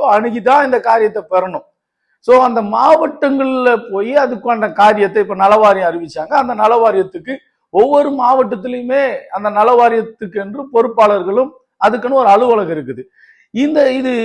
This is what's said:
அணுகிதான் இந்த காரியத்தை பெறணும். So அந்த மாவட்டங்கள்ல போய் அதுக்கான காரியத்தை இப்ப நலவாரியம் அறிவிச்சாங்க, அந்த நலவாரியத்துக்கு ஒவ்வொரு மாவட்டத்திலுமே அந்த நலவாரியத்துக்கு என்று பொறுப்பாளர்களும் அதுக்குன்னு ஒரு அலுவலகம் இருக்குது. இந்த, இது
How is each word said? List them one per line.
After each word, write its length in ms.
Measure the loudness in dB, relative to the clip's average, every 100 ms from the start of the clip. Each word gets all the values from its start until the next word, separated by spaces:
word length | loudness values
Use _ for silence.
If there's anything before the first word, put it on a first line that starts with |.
| 0
அணுகிதான் 540 | 0 0 -4 0 2 2
இந்த 140 | -2
காரியத்தை 440 | 0 0 0 -2 -4
பெறணும். 340 | -2 -2 -6 -14 _ _ _ _ _
So 240 | 2 4
அந்த 180 | 4 0
மாவட்டங்கள்ல 1300 | -4 0 4 4 2 -2 -2 0 -2 0 0 0 -2
போய் 220 | -6 -2
அதுக்கான 600 | 0 -2 -2 -4 -4 -2
காரியத்தை 480 | 2 2 4 0 0
இப்ப 140 | -2 0
நலவாரியம் 560 | 2 4 4 2 0
அறிவிச்சாங்க, 400 | -4 -8 -10 -4
அந்த 220 | -2 -2 -2
நலவாரியத்துக்கு 800 | 0 2 2 2 -2 -8 -12 -12 _ _ _
ஒவ்வொரு 400 | 0 2 2 0
மாவட்டத்திலுமே 1080 | 0 0 2 0 -4 -8 -10 -4 -2 -2 -4 -4
அந்த 180 | -4 -2
நலவாரியத்துக்கு 840 | 0 2 4 4 2 -4 -10 -12 -10
என்று 320 | -10 -12 -4
பொறுப்பாளர்களும் 760 | -2 0 2 2 2 -2 -2 -2 -6 _ _
அதுக்குன்னு 400 | -2 -2 -2 0
ஒரு 100 | 4
அலுவலகம் 500 | 4 2 0 -2 -6
இருக்குது. 260 | -8 -12 -16 _ _ _ _
இந்த, 400 | -4 -2 2 0
இது 200 | 0 -4 -4